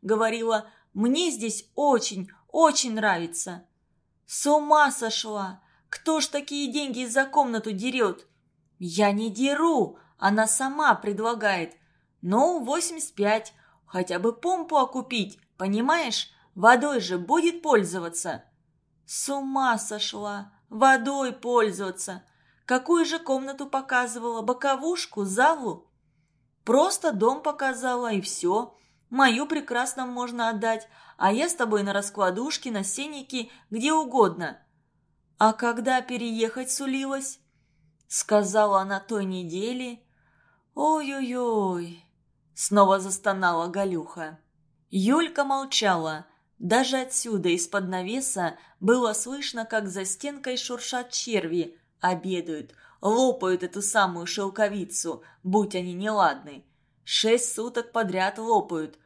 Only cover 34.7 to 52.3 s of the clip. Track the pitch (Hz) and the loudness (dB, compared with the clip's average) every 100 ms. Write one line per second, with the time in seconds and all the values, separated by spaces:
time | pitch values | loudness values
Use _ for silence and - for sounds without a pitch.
34.7 | _ _ _ _ _ _ - 214 220 240 | _ _ _ _ _ _ 2 4 4 -2
35.7 | 233 233 254 247 247 233 226 226 247 254 | -2 0 0 -2 -6 -4 -2 -2 -2 -6
36.7 | - 277 262 269 269 269 - _ _ _ | -4 -2 -4 -4 -6 -8 -12 _ _ _
37.7 | _ _ _ - - - 208 196 214 208 | _ _ _ -8 -6 2 2 4 2 4
38.7 | 196 190 196 196 220 196 185 175 180 220 | 4 0 -6 -4 -4 -4 -4 -6 -4 -4
39.7 | 254 254 233 _ _ _ _ _ _ _ | -4 -8 -12 _ _ _ _ _ _ _
40.7 | - 302 311 277 277 254 247 240 220 190 | -2 2 2 0 -4 -4 -2 0 2 0
41.7 | 180 170 170 _ _ _ _ _ - - | -2 -6 -12 _ _ _ _ _ -6 2
42.7 | 202 196 196 190 185 208 190 180 170 175 | 6 8 6 2 -4 -2 2 2 2 -2
43.7 | 180 196 175 156 - 156 160 _ _ _ | -2 -2 -2 -6 -10 -12 -14 _ _ _
44.7 | _ _ 190 196 294 330 330 277 269 269 | _ _ 0 2 4 2 0 0 -2 -2
45.7 | - 208 175 160 156 - _ _ - 180 | 0 2 2 -2 -6 -12 _ _ -8 0
46.7 | 233 262 262 254 - 233 208 175 175 175 | 2 2 0 -2 -4 -2 0 2 0 0
47.7 | 202 185 185 185 254 262 196 170 - - | -4 -2 -4 -4 -4 -4 -2 -4 -6 -16
48.7 | - 190 247 233 - 240 269 277 233 226 | -2 4 4 4 -2 -6 -8 -8 -8 -4
49.7 | 220 202 185 190 - 285 285 269 247 - | -4 -2 -6 -6 -6 -8 -8 -6 -6 -6
50.7 | 240 - 254 247 - - 214 165 175 160 | -8 -6 -6 -6 -6 -2 -2 0 -2 -4
51.7 | - _ _ 180 180 185 | -8 _ _ -2 -2 -4